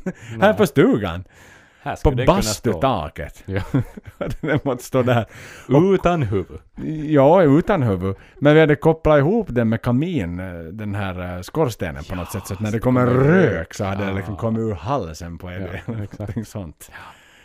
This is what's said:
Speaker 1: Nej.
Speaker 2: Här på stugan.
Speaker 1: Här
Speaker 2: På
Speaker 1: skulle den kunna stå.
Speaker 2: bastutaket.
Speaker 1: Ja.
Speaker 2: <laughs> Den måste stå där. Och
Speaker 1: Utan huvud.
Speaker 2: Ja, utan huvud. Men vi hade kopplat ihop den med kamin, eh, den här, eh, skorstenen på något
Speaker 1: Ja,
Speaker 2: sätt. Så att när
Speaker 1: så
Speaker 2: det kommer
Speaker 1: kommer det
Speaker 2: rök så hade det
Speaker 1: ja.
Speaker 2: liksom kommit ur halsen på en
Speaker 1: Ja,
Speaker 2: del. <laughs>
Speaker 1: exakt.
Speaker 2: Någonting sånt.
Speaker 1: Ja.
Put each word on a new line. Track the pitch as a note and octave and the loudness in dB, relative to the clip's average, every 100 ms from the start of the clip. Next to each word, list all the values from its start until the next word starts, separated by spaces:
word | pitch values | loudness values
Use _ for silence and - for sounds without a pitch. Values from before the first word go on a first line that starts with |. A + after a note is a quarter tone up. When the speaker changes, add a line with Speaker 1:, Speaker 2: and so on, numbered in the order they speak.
Speaker 1:
Nej. | - - - A2+ | -6 -12 -12 0
Speaker 2:
Här | G3 | 2
på | G#3+ G3 | 4 0
stugan. | - G#3 F3 G2 E2+ - _ - - _ _ | 4 2 2 -2 -6 -12 _ -20 -20 _ _
Speaker 1:
Här | C#3+ | -10
Speaker 2:
På | G2+ | -2
Speaker 1:
skulle | D3+ B2+ | 0 0
den | C3 | 2
kunna | F#3 | 2
stå. | A#2 G#2 B2 | 2 -2 -2
Speaker 2:
bastutaket. | F2 C3+ A2 D2 - D2+ - - | 0 0 0 -4 -10 -14 -14 -8
Speaker 1:
Ja. | F#2+ - C#3 - - - - | -6 -2 -2 -4 -8 -18 -10
Speaker 2:
<laughs> | - - | -8 -6
Den | D#3 C#3+ | -2 -2
måste | C#3+ B2 | -2 -6
stå | - C3 | -4 0
där. | B2 A#2+ G#2 - - - - | 2 0 -2 -10 -20 -16 2
Och | C#3 | 4
Speaker 1:
Utan | F#3 F#3+ F3+ F3 | 4 4 2 0
huvud. | A#2 G2+ F2 D2+ _ - D3+ D#3 D3 | 0 -2 -4 -12 _ -12 -8 -6 0
Speaker 2:
Ja, | D3 C3+ F#3 | 4 6 8
utan | D#3+ C#3+ E3 A#2+ | 6 6 4 0
huvud. | A#2+ F#2+ F#2+ G2 - - | 2 0 -2 -6 -12 0
Men | C#3+ | 4
vi | D3+ | 6
hade | D#3 D3 | 6 4
kopplat | D#3+ D#3+ D#3 D3+ | 2 2 4 4
ihop | C#3 A3+ G3 | 4 0 -2
den | B2 A2+ | 0 0
med | A2+ | 0
kamin, | - A#2+ E3 E3 E2+ F2 | 0 0 0 -2 -4 -6
eh, | F#2 F2 | -10 -12
den | E2 G#2+ G#2+ | -14 -12 -8
här, | G2+ G2 F2+ F2+ F2+ | -6 -6 -6 -8 -8
eh, | |
skorstenen | F2+ D3+ D3 - F2+ C#2 | -8 -2 -2 -2 -8 -8
på | D#2 | -10
något | F2+ E2+ | -8 -8
Speaker 1:
Ja, | G2+ | -10
Speaker 2:
sätt. | - | -8
Så | |
att | G2 | -6
när | G#2+ | -4
Speaker 1:
så | A2 | -2
Speaker 2:
det | |
kommer | B2+ B2+ B2 | 0 2 2
Speaker 1:
kommer | B2 | 2
det | C3+ F#3 D#3 E2+ | 4 4 2 0
Speaker 2:
rök | E2 | -8
så | - | -6
hade | G2 G2 | -6 -4
det | G2+ | -4
Speaker 1:
ja. | G2 | -4
Speaker 2:
liksom | F#2+ G2+ | -6 -6
kommit | A2+ A2+ | -4 -2
ur | A2+ | -4
halsen | G2+ G#2+ C#3 F2 D#2 E2+ E2+ | -6 -6 -6 -6 -10 -14 -14
på | F2+ | -12
en | F2+ | -10
Speaker 1:
Ja, | F#2 | -10
Speaker 2:
del. | F2+ | -10
<laughs> | - A2+ | -10 -10
Speaker 1:
exakt. | G#2 - | -10 -10
Speaker 2:
Någonting | G#2 - | -10 -8
sånt. | G#2+ G#2+ F2 - - | -10 -12 -12 -16 -20
Speaker 1:
Ja. | - - - _ _ | -20 -20 -20 _ _